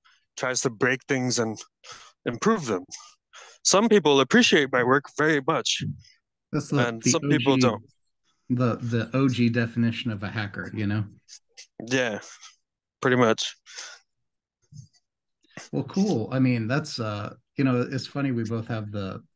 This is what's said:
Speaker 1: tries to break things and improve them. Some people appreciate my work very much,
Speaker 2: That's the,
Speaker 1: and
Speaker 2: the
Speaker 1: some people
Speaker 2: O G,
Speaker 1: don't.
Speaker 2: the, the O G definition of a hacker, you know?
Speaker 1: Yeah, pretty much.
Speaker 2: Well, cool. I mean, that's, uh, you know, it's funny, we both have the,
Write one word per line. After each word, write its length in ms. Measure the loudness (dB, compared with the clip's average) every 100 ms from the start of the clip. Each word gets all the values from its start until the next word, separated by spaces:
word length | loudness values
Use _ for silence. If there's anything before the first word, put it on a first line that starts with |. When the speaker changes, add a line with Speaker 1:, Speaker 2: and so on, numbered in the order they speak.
| _ _ _ -8
Speaker 1:
tries 260 | -4 -2
to 80 | -4
break 300 | 0 0 0 -2
things 320 | -2 0 0
and 180 | -2 -6 -14 _ -20 -20 -20 _ -8
improve 400 | -2 0 0 0
them. 180 | -4 -6 -18 -20 _ _ -20 -20 -4
Some 240 | 2 4 6
people 320 | 4 6 4
appreciate 500 | 6 6 6 4 4
my 100 | 2
work 220 | 2 2 0 -2
very 240 | 2 2 0
much, 340 | -2 -2 -4 -6 -8 -14 _ _ _ _
Speaker 2:
That's 160 | -6 -2
the, 200 | 0 0
Speaker 1:
and 140 | 0
Speaker 2:
the 80 | 0
Speaker 1:
some 100 | 0
people 320 | 2 2 4
Speaker 2:
O 20 | 4
G, 60 |
Speaker 1:
don't. 220 | 4 0 -8 _ _ _ _ _ _
Speaker 2:
the, 260 | 0 0 0
the 280 | -2 -4 -2
O 160 | 0 0
G 180 | 2 2
definition 640 | 2 -2 0 -2 -2 -6
of 120 | -6
a 40 | -6
hacker, 420 | -6 -6 -8 -10 -6
you 100 | -2
know? 200 | -2 -4 -10 _ -20 _ -20 -20 -16 -2
Speaker 1:
Yeah, 320 | 0 0 -4 -10 -20 -20 _ _ _ _ _
pretty 160 | 2 4
much. 400 | 4 2 -4 -10 -18 -18 -18 -20 _ _ _ _ _ _ _ -20 -20 _ _ _ _ _ _ -20 -8
Speaker 2:
Well, 120 | -8 -4
cool. 420 | -2 0 0 -2
I 80 | 0
mean, 280 | 2 2 -2
that's, 320 | -4 -4 -6
uh, 360 | -6 -6 -10 -14 _ -2
you 80 |
know, 240 | 0 2 -2
it's 180 | -6 -8
funny, 240 | -6 -4
we 120 | -2
both 240 | -4 -6 -6
have 240 | -8 -8
the, 320 | -8 -8 -10 -16